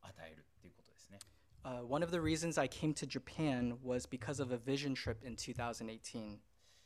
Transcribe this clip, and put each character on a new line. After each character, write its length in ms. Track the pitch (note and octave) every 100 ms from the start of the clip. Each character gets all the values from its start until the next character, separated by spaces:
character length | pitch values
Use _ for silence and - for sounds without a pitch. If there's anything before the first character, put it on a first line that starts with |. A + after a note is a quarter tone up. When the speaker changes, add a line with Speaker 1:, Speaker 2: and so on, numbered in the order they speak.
Speaker 1:
与 120 | - - E2
え 40 | D#2
る 100 | - -
っ 20 |
て 60 | F2
い 20 |
う 40 | -
こ 80 |
と 80 | -
で 80 | -
す 100 | -
ね。 80 | G2+ - - _ -
Speaker 2:
Uh, 200 | C3+ B2 A#2+
one 160 | C#3+
of 80 | E3+
the 80 | F3
reasons 420 | D#3 D#3+ E3 D#3
I 80 | C3+
came 240 | - D#3
to 140 | D3 C3+
Japan 680 | C3 - - D#3 B2+ B2 A#2+
was 240 | B2+ B2 A#2+
because 320 | B2+ - C#3+
of 140 | B2+
a 40 | B2
vision 360 | A#2 C#3 C#3+
trip 340 | C3 - A2 B2+
in 80 | A2+
two 200 | - B2
thousand 340 | A#2+ A2+ A2
eighteen. 480 | A2+ - A#2 G#2+ G#2 - _ - -